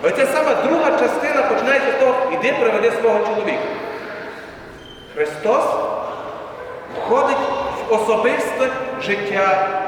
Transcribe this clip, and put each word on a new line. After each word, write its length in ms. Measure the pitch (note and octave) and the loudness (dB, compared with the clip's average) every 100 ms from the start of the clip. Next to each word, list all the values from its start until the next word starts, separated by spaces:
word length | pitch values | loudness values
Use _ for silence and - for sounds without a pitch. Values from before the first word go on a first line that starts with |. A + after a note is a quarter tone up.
Оця 220 | - - C4+ | 2 2 2
сама 280 | D4+ D4+ | 4 2
друга 380 | B3+ C4 E4 D4+ - | 2 2 4 4 4
частина 420 | A#3+ - D4 C#4+ | 2 2 0 2
починається 500 | G3+ - B3 C#4 C4+ | 2 2 4 2 2
з 80 | C4 | 4
того: 160 | C4 - - | 4 4 0
"Іди, 200 | - A3 - | 0 0 2
приведи 320 | A#3 G#3 A3+ A3+ | 2 4 2 4
свого 180 | A3+ G#3 | 2 2
чоловіка". 440 | G#3 G#3+ G#3 G#3 G#3 - - - - - - - - - - - - - - D3+ | 2 0 0 -2 -4 -6 -8 -10 -10 -10 -12 -12 -14 -16 -18 -18 -18 -18 -14 -4
Христос 480 | D3+ D3+ G#3+ B3+ - - - - - - - - - - - - - - | -2 -2 0 2 2 0 -2 -4 -6 -8 -10 -10 -12 -12 -12 -12 -10 -8
входить 400 | - A#3+ - C#4 - - - - - | 0 2 2 0 -2 -2 -4 -6 0
в 40 | |
особисте 720 | G#2+ A3+ A3 A3+ D4 - - C4 B3+ - - | 0 2 2 2 0 -2 -2 -2 -2 -6 -6
життя 640 | - G3+ G3+ G3 G3 F#3+ F#3+ F#3 | -4 -4 -2 0 2 2 0 -2